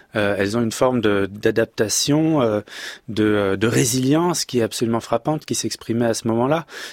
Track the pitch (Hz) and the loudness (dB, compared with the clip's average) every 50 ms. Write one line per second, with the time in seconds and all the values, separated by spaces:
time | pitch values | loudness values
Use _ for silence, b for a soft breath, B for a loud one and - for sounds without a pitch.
0 | B B - 113 104 101 101 95 101 101 107 120 120 113 - - 131 127 127 120 | B B -2 0 0 0 2 0 0 0 0 0 -2 -2 0 2 2 2 2 2
1 | 107 107 101 98 98 95 98 104 - 113 110 113 113 - _ - 113 101 - - | 2 2 2 2 0 -2 -4 -2 -2 0 2 2 0 -2 _ -2 -2 -2 0 -2
2 | - 143 143 156 160 160 160 147 123 113 107 104 101 B B B B B B B | 0 2 2 2 2 2 2 2 2 2 0 -2 -4 B B B B B B B
3 | - - 104 104 107 107 107 104 101 98 98 98 107 117 117 127 139 113 120 131 | -14 -6 -2 0 2 2 2 2 2 0 0 0 0 2 2 2 2 2 0 0
4 | 127 131 147 160 170 175 165 - - - - 123 113 104 - - 123 113 117 113 | 2 2 2 2 2 2 0 -2 -4 -2 -2 0 0 0 -2 -2 -2 0 0 -2
5 | - - 117 117 - 151 156 151 - - 123 - - 110 - - - - 113 117 | -2 -2 -2 -2 0 -2 -2 -4 -4 -4 -4 -4 -4 -4 -6 -8 -6 -4 -2 0
6 | 120 117 110 - - 117 113 117 123 131 151 170 160 B B B B B | 0 0 0 0 -2 0 0 0 2 2 0 -2 -2 B B B B B